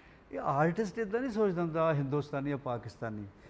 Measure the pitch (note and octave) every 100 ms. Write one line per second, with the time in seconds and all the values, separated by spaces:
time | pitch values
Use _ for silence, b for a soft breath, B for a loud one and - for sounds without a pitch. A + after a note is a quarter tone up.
0 | B B B C4+ G3+ C#3 E3 E3+ G#3+ A3+
1 | G#3+ A#3 C4 G#3+ G#3 F3 E3+ D#3+ D#3+ C#3+
2 | C3+ C#3+ C#3+ C#3+ C#3 C#3+ C3 A#2 A2 -
3 | A2+ G#2+ G2+ - B